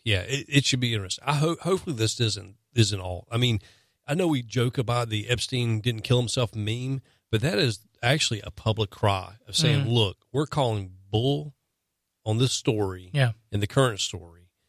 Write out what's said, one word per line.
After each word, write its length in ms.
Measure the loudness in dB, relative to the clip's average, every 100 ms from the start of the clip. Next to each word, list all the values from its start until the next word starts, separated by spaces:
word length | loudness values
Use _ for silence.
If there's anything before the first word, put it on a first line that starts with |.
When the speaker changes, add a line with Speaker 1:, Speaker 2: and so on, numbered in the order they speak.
Speaker 1:
yeah, 160 | 0 0
it, 240 | 0 -4 0
it 160 | 2
should 160 | 2 2
be 140 | 0
interesting. 300 | -2 -4 -6 -2
I 80 |
ho-, 220 | 0 0 0
hopefully 360 | 0 -2 -2 -2
this 240 | -2 0
isn't, 360 | -2 -2 -8 -18 _
isn't 260 | 2 2 2
all. 260 | -6 -8 -6
I 60 | -2
mean, 240 | 0 0 -4 _ _ _ -6
I 80 |
know 140 | 0 2
we 140 | 0
joke 360 | -2 -2 -2 -2
about 300 | -2 -2 -2
the 200 | -2 -2
Epstein 520 | -2 -2 -2 0 0
didn't 220 | -2 -4
kill 160 | 0 2
himself 360 | 2 -2 -2
meme, 460 | -2 -4 -4 -4 -6 -8 _ _
but 100 | -2
that 160 | 0 2
is 220 | 2 0 _ _
actually 380 | 0 2 0 -2
a 80 | -8
public 400 | -4 -2 0 -2
cry 440 | 0 2 2 -2 -14 -4
of 100 | 0
saying, 280 | 2 2
Speaker 2:
Mm. 80 | 2
Speaker 1:
"Look, 260 | 2 2 -2 _
we're 140 | -4 -2
calling 460 | 0 0 0 -4 -12 -2
bull 440 | 0 2 0 -4 -14 _ _ _ _ _ _
on 140 | -2 2
this 140 | 2
story 580 | 0 0 0 0 -4 -4
Speaker 2:
Yeah. 200 | 2 2 0 _
Speaker 1:
and 100 | -2
the 40 | 0
current 340 | 2 2 2
story." 480 | -4 -6 -14 -20 _ _